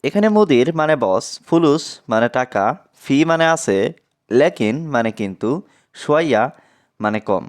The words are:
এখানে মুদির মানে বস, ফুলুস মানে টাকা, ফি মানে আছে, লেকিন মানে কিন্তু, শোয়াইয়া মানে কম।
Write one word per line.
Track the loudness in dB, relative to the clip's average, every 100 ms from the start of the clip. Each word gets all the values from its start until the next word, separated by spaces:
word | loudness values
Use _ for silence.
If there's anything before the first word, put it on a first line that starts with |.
এখানে | -2 0 2
মুদির | 2 4 4 2 0
মানে | 0 0
বস, | 0 0 -4 -16 -2
ফুলুস | 2 2 2 -2 -18 -4
মানে | 0 0
টাকা, | -2 -2 -2 -2 -4 _ _
ফি | -2 0 2
মানে | 2 2
আছে, | 0 0 0 0 -6 _ _ _
লেকিন | 2 2 2 -2 -2 -4
মানে | -2 -4
কিন্তু, | -4 -8 -6 -4 -4 -8 _ _ -14
শোয়াইয়া | -2 0 2 0 0 -4 _ _ _ _
মানে | -4 -4
কম। | -2 -4